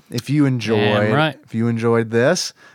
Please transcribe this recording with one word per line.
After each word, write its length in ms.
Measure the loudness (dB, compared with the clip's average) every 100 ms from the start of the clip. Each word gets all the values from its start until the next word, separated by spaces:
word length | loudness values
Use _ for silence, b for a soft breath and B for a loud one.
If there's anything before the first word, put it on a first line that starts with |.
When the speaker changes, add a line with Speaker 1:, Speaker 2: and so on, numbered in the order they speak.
| -10
Speaker 1:
If 200 | -10 -2
you 160 | 0 2
enjoy, 320 | 0 -2 0
Speaker 2:
Damn 360 | 2 0 0
right. 260 | 2 0 -2
Speaker 1:
if 100 | -8
you 140 | -4 -2
enjoyed 420 | 0 0 0 0
this, 420 | 2 2 0 -4 -12 B